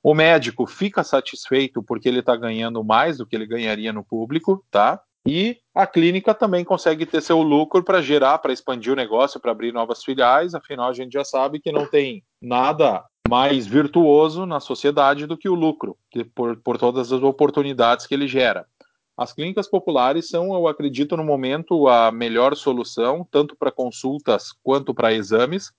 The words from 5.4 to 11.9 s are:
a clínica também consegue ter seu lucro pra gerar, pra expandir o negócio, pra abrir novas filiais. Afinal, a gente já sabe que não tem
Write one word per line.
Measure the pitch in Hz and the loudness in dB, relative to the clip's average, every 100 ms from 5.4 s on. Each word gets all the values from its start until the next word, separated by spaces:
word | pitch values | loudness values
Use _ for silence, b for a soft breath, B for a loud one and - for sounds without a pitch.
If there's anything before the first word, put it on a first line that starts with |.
| 214 240 _ - | -2 -6 _ -2
a | 190 | 2
clínica | 170 170 185 208 | 4 2 2 0
também | 214 214 180 | 0 0 0
consegue | 175 180 170 156 160 | 0 0 0 0 -2
ter | 160 | -4
seu | 151 165 | 2 2
lucro | 160 147 151 185 | 4 2 4 0
pra | 180 190 | 2 0
gerar, | 139 147 135 156 | 2 2 4 2
pra | 147 | 0
expandir | 127 - 127 110 | -4 -6 -6 -2
o | 135 | -2
negócio, | 113 110 139 135 | 0 0 0 0
pra | 120 | -6
abrir | 110 117 | -4 -4
novas | 117 117 117 | -4 -6 -6
filiais. | - 131 123 139 180 170 | -6 0 4 4 2 -8
Afinal, | _ 135 123 | _ -6 -4
a | |
gente | 123 127 | -4 -8
já | 139 139 | -6 -4
sabe | 135 139 151 | -2 -2 -4
que | 165 | -4
não | 147 | -4
tem | 143 | 0